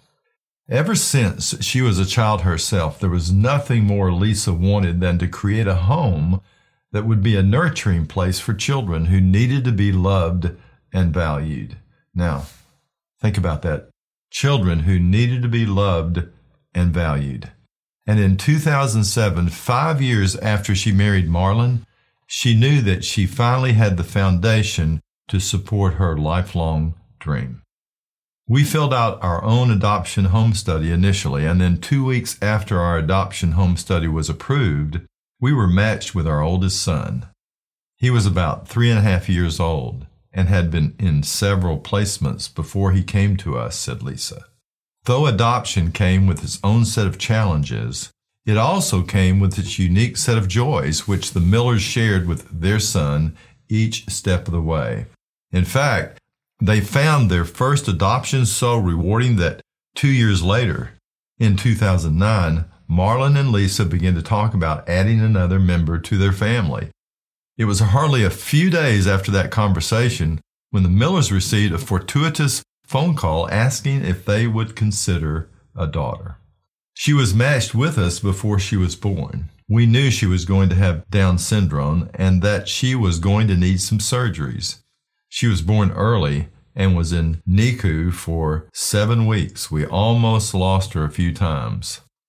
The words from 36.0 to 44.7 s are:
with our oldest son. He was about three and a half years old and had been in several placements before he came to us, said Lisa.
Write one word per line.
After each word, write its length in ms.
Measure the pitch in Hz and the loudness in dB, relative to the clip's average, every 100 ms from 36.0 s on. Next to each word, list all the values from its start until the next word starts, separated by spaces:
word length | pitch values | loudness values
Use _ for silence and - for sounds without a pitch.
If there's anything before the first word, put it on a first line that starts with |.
| - 95 | -4 -4
with 100 | 80 | -2
our 160 | 76 | 0
oldest 400 | 76 90 92 - | 0 0 0 -2
son. 460 | - 78 - 62 - _ _ _ _ _ _ _ | -2 -2 -4 -8 -10 _ _ _ _ _ _ _
He 120 | 123 | 0
was 160 | 120 98 | 2 2
about 440 | 87 82 - - | 2 0 -4 -6
three 200 | 120 117 | 0 2
and 80 | 113 | 4
a 40 | |
half 260 | 104 92 - | 4 2 0
years 320 | 90 87 80 | 0 0 -2
old 480 | 82 80 60 64 - _ _ | -2 -2 -6 -10 -14 _ _
and 160 | 92 87 | -2 2
had 240 | 98 85 | 2 2
been 240 | 82 76 - | 0 -2 0
in 260 | 95 73 | 0 0
several 540 | 71 - 101 98 90 76 | 0 -2 0 2 0 -4
placements 720 | - 101 101 - 69 - - | -4 -2 -2 -2 -4 -4 -10
before 420 | - 78 98 98 | -10 -8 -2 2
he 100 | 95 | 2
came 320 | - 101 101 95 | 2 2 2 0
to 200 | - 62 | -2 -6
us, 200 | 57 - | -6 -8
said 240 | - 58 | -10 -10
Lisa. 440 | 62 65 - - - _ _ | -10 -10 -12 -14 -20 _ _